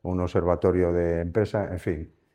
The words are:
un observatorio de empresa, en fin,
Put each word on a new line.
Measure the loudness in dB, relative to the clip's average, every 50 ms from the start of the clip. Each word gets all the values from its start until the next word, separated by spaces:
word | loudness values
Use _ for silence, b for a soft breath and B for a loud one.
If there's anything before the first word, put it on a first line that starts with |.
un | _ -4 -2 -2
observatorio | -2 0 0 0 2 2 0 4 4 2 4 4 2 2
de | 2 0 0 0 0 0
empresa, | -2 -2 0 0 -2 0 0 -4 -4 -4
en | -6 -6
fin, | -4 -4 -4 -4 -6 -12 _ _ _ _ _